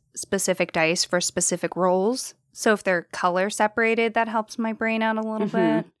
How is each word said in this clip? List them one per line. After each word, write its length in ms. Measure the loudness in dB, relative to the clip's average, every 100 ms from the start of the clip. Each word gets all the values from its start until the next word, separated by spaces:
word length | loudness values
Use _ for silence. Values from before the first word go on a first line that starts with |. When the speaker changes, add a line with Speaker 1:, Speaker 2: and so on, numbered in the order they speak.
| _ -16
Speaker 1:
specific 560 | -4 -2 0 -2 -2
dice 320 | 0 2 0
for 160 | 0 -2
specific 560 | -2 -2 -2 -2 -4 0
roles. 580 | 2 4 2 -2 -8 -16 _
So 200 | -2 2
if 100 | 2
they're 240 | 2 -2 -2
color 380 | -2 0 2 0
separated, 640 | 0 0 2 0 2 0
that 140 | 0 0
helps 300 | -2 -4 -6
my 140 | -6
brain 300 | -4 -2 0
out 140 | 0 -2
a 20 |
little 240 | -4 -4 -2
Speaker 2:
Mm-hmm. 280 | 2 2 2 -2 _